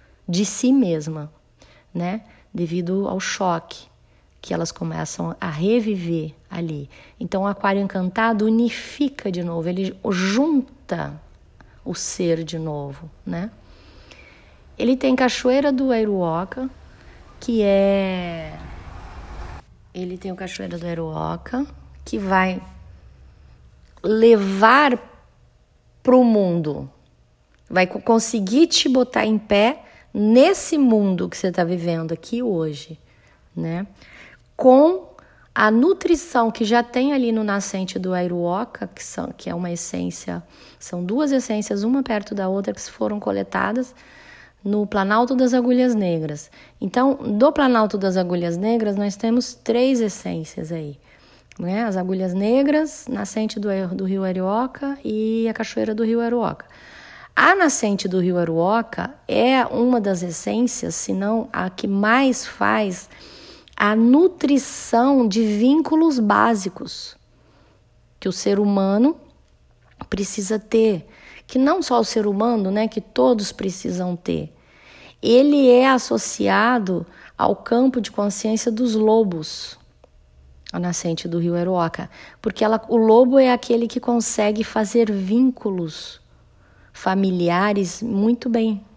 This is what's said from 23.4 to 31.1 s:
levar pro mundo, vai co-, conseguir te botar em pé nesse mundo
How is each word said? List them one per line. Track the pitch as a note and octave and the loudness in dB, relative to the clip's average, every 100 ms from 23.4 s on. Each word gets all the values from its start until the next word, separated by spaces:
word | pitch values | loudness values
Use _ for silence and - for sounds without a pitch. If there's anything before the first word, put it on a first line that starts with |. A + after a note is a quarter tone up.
| - - - - - - | -20 -20 -20 -20 -20 -8
levar | F#3 A3 A3+ A3 G3 G3 A3 C4+ D4 A#3+ - - _ _ _ _ _ _ _ _ | -2 6 8 8 4 2 6 6 4 2 -4 -20 _ _ _ _ _ _ _ _
pro | - B3+ | 4 6
mundo, | A#3+ G#3+ F#3+ E3+ D3+ D3 C3+ - _ _ _ _ _ _ - | 6 4 2 0 -2 -6 -10 -16 _ _ _ _ _ _ -6
vai | F3+ F#3 | -2 0
co-, | G3+ | -2
conseguir | - A3+ A3+ A#3 F#3 B3+ E4 | 0 2 2 -2 0 4 4
te | - C#4+ | 2 2
botar | B3+ B3 - G#3+ | 2 2 0 0
em | G#3+ | -2
pé | - G3+ A3 D#4 - - _ | 0 2 2 0 -8 -20 _
nesse | G#3 G#3+ A#3 D#4+ F#4+ - D#4 | -2 4 6 6 4 0 2
mundo | C4 A3 G3+ | 4 4 4